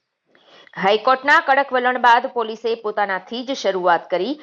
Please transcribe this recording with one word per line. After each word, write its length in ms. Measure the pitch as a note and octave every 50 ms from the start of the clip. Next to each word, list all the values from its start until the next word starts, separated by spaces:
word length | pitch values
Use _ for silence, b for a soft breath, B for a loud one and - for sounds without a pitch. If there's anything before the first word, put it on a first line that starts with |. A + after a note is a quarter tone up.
| _ _ _ _ _ _ b b b b b b b b b F3 F3+
હાઈકોર્ટના 560 | G3 G#3+ G#3+ G#3+ B3+ C4 B3+ C4 C#4+ D4+ E4
કડક 320 | D#4 - C4+ C#4 C#4 C#4 B3+
વલણ 260 | B3+ B3 B3 B3 B3
બાદ 280 | A#3+ A#3+ A#3 B3 A#3+
પોલીસે 480 | C4 - A#3+ A3+ A3 A3+ A3 - A3+ A3+
પોતાનાથી 680 | A3+ A3 G#3+ G#3 G#3 G3+ G3 F#3+ F#3 F#3 - A#3 B3 B3+
જ 140 | A#3+ C4+ - -
શરૂઆત 420 | G3+ F#3+ F#3 F3 F3+ F3 E3+ - -
કરી 240 | - F3 F#3 A#3+ D4+ B